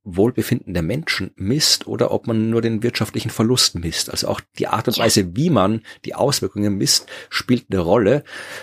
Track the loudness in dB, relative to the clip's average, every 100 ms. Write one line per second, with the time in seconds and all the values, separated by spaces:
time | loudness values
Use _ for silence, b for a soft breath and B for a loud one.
0 | -6 2 2 2 -2 -2 -2 -2 -2 -2
1 | -4 -6 -6 -6 -2 2 2 0 -2 -2
2 | 0 0 -2 0 2 2 0 0 -2 -2
3 | -4 -4 -4 0 2 4 2 0 -6 -4
4 | -6 -4 -4 -4 -6 -4 -2 0 0 0
5 | 2 2 2 0 2 4 2 0 B B
6 | -10 -2 0 0 -4 -2 -2 0 2 0
7 | -2 B B -6 0 0 0 0 4 4
8 | 6 4 0 B B B